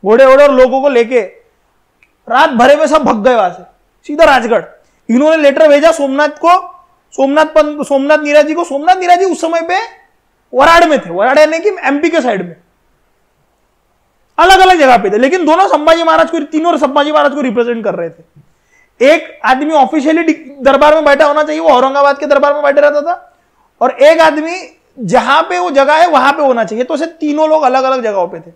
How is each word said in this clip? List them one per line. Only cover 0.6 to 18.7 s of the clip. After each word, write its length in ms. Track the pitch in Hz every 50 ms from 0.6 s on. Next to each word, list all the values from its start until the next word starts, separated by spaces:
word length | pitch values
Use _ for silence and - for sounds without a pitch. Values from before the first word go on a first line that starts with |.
| 254 254 233 269
को 80 | 262 285
लेके 300 | 269 240 233 220 262 247 202 180 - _ _ _ _ _ _ _ _ _ _ _ _ _ _ _ _ _ _ -
रात 220 | - 254 302 320
भरे 260 | 277 226 240 269 285
में 120 | 294 311 277
सब 160 | 285 311 285
भग 200 | - - 220 196
गए 120 | 254 254
वहां 160 | 233 196 180
से, 120 | - - - _ _ _ _ _ _ _ _
सीधा 200 | - 294 294 330
राजगढ़। 380 | 320 277 254 220 233 226 226 - - - _ _ _ _ _ _ _
इन्होंने 280 | 226 247 294 311 320 320
letter 300 | 302 277 269 311 320 302
भेजा 240 | 285 294 294 330
सोमनाथ 380 | 320 320 285 277 262 277 294 294 294 - -
को, 400 | 330 349 370 381 - - - _ _ _ _ _ _ _
सोमनाथ 320 | - 269 269 277 302 311
पंत, 420 | 311 311 311 302 302 302 294 277 -
सोमनाथ 300 | 277 277 269 285 302 302
निराजी 360 | 302 294 294 302 294 294 311
को। 100 | 330 349
सोमनाथ 320 | - 269 277 294 349 370
निराजी 300 | 381 370 349 349 349 381
उस 160 | 381 330 -
समय 200 | - 320 330 339
पे 160 | 330 330 359 381 453 466 - _ _ _ _ _ _ _ _ _ _ _ -
वराड 300 | 247 269 320 339 339 349
में 160 | 330 302 247
थे, 100 | - 180
वराड 280 | 165 180 202 247 269 294
यानी 200 | 302 302 311 330
कि 100 | 330 415
एमपी 400 | 392 359 - - 277 285 302 339
के 120 | 330 330
side 220 | 240 247 220 190 180
में, 120 | 175 165 _ _ _ _ _ _ _ _ _ _ _ _ _ _ _ _ _ _ _ _ _ _ _ _ _ _ _ _ _ _ _ _ _ _ _ _ -
अलग 220 | 320 359 381 381
अलग 200 | 381 370 370 339
जगह 180 | 294 262 247 226
पे 120 | 196 196
थे, 80 | 196 214
लेकिन 280 | 247 277 330 370 349
दोनों 220 | 294 311 339 381 392
संभाजी 360 | - 302 294 320 330 339 339
महाराज 280 | 330 320 320 330 -
को, 80 | - 330
तीनों 380 | 294 285 - 311 320 349 339 294
संभाजी 340 | 285 277 262 294 285 294
महाराज 220 | 302 302 294 285 269
को 80 | 285
represent 420 | 285 262 214 240 233 233 240 226 214
कर 120 | 208 180
रहे 140 | - 170 165
थे। 140 | 165 _ _ _ _ - _ _ _ _ _ _